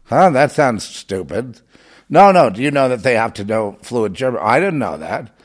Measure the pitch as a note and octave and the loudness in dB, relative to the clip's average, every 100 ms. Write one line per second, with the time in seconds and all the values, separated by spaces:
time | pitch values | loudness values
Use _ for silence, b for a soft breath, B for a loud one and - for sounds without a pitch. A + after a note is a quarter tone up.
0 | - B2+ F3+ C3 C#3+ - C#3 G#2+ - - | -4 2 4 4 0 0 0 -2 -10 -16
1 | - F#2+ D2+ F2+ B2+ - _ b b b | -10 -8 -6 -8 -8 -14 _ b b b
2 | b D#3 G3 F#3 C3 G2 C#3 C#3 C3 B2 | b 6 6 6 4 2 -2 0 0 0
3 | B2+ A2+ A2+ G#2+ G2+ A2 G#2 G2 - A#2+ | 0 0 -2 -6 -4 -2 -4 -8 -8 -4
4 | G#2 F#2+ C3 A#2 G2 C3 G3 D#3 G2+ D2+ | -4 -4 -4 -2 0 0 0 -4 -6 -8
5 | D#2+ A2 A#2+ b | -10 -10 -12 b